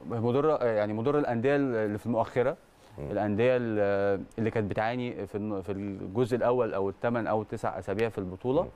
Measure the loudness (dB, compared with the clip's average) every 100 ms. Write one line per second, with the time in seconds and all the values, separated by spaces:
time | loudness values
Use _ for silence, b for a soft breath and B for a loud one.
0 | -6 -2 2 2 4 2 2 2 0 0
1 | 0 2 2 2 2 2 2 0 0 -2
2 | -2 0 0 2 0 -2 -12 -20 B -12
3 | -6 -2 0 2 4 4 2 2 2 2
4 | 2 0 -4 -4 -2 0 -2 0 -2 -2
5 | -4 -6 -6 -6 -4 -4 -4 -6 -6 -6
6 | -4 0 2 2 2 2 2 0 -2 0
7 | 0 0 0 0 -2 -4 -4 -4 -4 -2
8 | -2 -2 -6 -6 -2 0 0